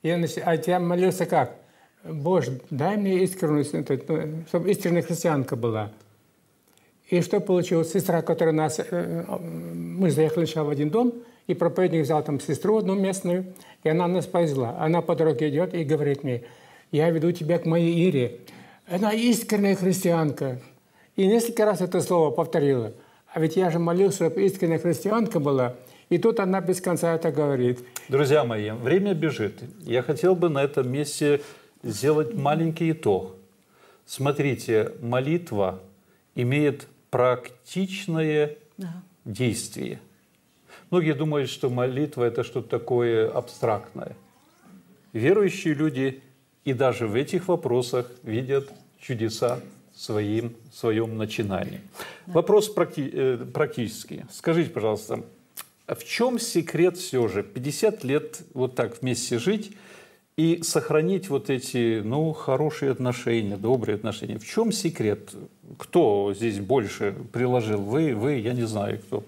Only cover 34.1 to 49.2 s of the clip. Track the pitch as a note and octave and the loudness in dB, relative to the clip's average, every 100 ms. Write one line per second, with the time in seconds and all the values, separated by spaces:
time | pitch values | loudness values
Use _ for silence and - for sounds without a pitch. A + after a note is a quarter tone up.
34.1 | - C3+ C#3+ C#3+ B2+ - A2 G#2+ - A#2+ | -4 -2 0 0 -2 0 2 0 -4 -2
35.1 | B2+ C3+ E3+ E3+ G#2 F#2+ F#2 - _ _ | -2 0 -2 -2 -2 -2 -2 -16 _ _
36.1 | _ _ - B2 C#3+ D3 B2 - _ _ | _ _ -4 0 2 2 0 -12 _ _
37.1 | A#2+ B2 B2 - - - F3+ F#3+ - - | 2 2 2 -4 -20 -10 -4 -4 -4 -4
38.1 | D#3+ D#3 D3+ D3 D3+ _ - F#3 F3 - | -2 2 2 0 -4 _ -14 -12 -12 -18
39.1 | _ - G2 B2 G2+ - - A1+ - - | _ -12 -2 -2 -2 -8 -10 -10 -10 -16
40.1 | _ _ _ _ _ _ - - F3+ D#3 | _ _ _ _ _ _ -20 0 2 2
41.1 | C#3 D#3 D3 C3 - C#3 B2 B2+ B2+ D3 | 0 0 0 -2 -2 -2 0 0 0 -4
42.1 | B2+ A#2+ A#2 A#2+ C3 A2 A#2+ A#2 A#2+ A#2+ | 0 0 0 -4 -6 -4 -4 0 2 2
43.1 | A2+ A2 - B2 - A#2 G#2 - - - | 2 2 0 -6 -4 -2 -2 -4 -12 -12
44.1 | - _ _ _ _ - - _ _ _ | -14 _ _ _ _ -20 -20 _ _ _
45.1 | A2 C3 G#3 G3 - E3 C#3+ D#3 C3 C3+ | 0 2 4 2 0 -2 0 0 0 -4
46.1 | C3 - _ _ _ - B2 C3 A#2 A2+ | -4 -20 _ _ _ -4 2 2 2 0
47.1 | A2 C#3+ F3+ F3+ F3 C3 A#2+ B2 B2+ A#2+ | 0 0 -2 0 -2 2 0 0 -2 -4
48.1 | - - A2+ C3 C#3 C3+ - - _ - | -12 -4 -4 0 -2 -2 -18 -20 _ -8
49.1 | A#2+ | -2